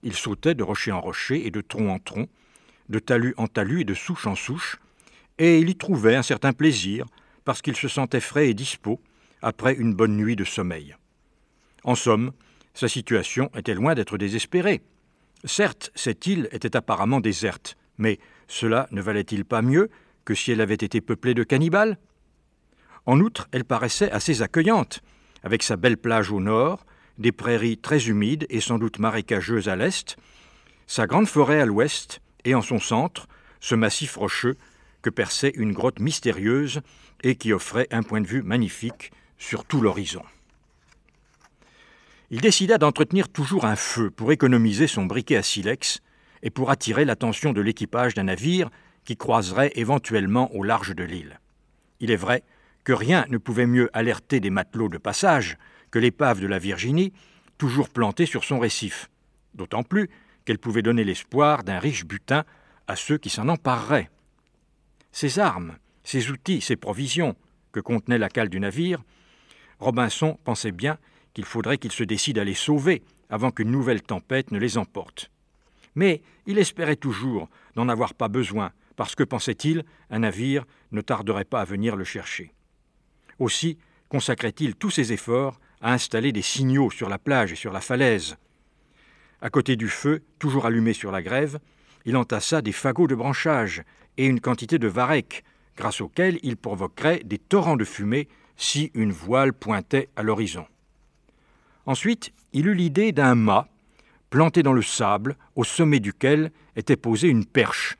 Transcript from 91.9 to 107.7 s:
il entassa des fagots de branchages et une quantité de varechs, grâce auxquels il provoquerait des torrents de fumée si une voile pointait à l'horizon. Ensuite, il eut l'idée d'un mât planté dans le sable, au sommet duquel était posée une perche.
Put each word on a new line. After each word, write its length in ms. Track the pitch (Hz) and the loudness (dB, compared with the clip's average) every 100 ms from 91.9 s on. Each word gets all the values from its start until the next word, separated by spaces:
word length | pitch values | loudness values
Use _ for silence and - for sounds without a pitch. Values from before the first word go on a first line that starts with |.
| _ - | _ -2
il 100 | 127 | 0
entassa 460 | 120 110 - 160 | 0 -2 0 0
des 100 | 107 | 0
fagots 360 | 101 139 120 175 | -2 -2 2 2
de 80 | 127 | 2
branchages 680 | 123 139 160 143 110 85 - _ _ - | -2 -2 0 2 0 -4 -14 _ _ -2
et 80 | 135 | 2
une 140 | 127 | 2
quantité 380 | 127 120 113 165 | 0 -2 0 0
de 100 | 113 | 2
varechs, 560 | 98 123 147 - - _ _ _ - | 0 2 2 0 -12 _ _ _ -8
grâce 260 | 110 - | -6 -6
auxquels 380 | 95 - 185 170 | -8 -2 0 0
il 160 | - 113 | -4 -6
provoquerait 640 | - 101 95 - 156 175 110 | -6 -6 -6 -2 0 0 -4
des 140 | 107 | -10
torrents 360 | _ 202 165 143 | _ 2 4 0
de 100 | 107 | 0
fumée 420 | - 101 127 147 _ _ _ | -4 -2 -2 -4 _ _ _
si 360 | - 143 151 | -4 -2 -2
une 180 | 120 110 | -2 -2
voile 420 | 87 87 127 135 | -2 0 2 2
pointait 560 | 120 107 107 - 135 - - | 0 -4 -4 0 -2 -2 -4
à 60 | |
l'horizon. 460 | 107 107 107 85 78 _ _ _ _ _ _ _ _ _ _ _ - | -2 -2 -2 -6 -14 _ _ _ _ _ _ _ _ _ _ _ -4
Ensuite, 460 | 135 202 233 - _ _ | -2 0 -2 -4 _ _
il 140 | - 160 | 0 2
eut 80 | 196 | 2
l'idée 360 | 175 147 220 | 2 2 2
d'un 220 | 147 135 | 4 6
mât 340 | 120 110 101 - _ _ _ _ _ _ | 6 6 4 2 _ _ _ _ _ _
planté 340 | 131 160 165 | 4 4 6
dans 100 | 139 | 4
le 80 | 131 | 4
sable, 560 | 107 - 107 101 113 143 _ - | 2 0 0 0 -2 -8 _ -4
au 80 | |
sommet 360 | 117 - 160 143 | -4 2 4 4
duquel 520 | 101 - 131 151 156 - _ - | 2 0 2 4 2 -6 _ -10
était 220 | - 135 | 2 2
posée 320 | 117 110 175 | 4 2 4
une 160 | 123 101 | 4 2
perche. 520 | - 107 | 2 2